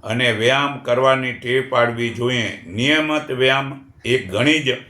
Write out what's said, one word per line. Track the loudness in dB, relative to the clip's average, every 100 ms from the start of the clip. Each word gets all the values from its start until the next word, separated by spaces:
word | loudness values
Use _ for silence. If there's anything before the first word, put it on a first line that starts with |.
અને | -4 0 0
વ્યાયામ | 2 2 2 0 -4
કરવાની | -2 2 4 2 0
ટેવ | -6 -2 -2 0
પાડવી | 2 2 0 -4
જોઈએ. | -2 -2 0 -2 -6 -10
નિયમિત | -2 0 2 0 -2 -4
વ્યાયામ | 0 2 2 -2 -10 -16 -12 -2
એક | -2 0
ઘણી | 0 2 2
જ | 0 -4 -8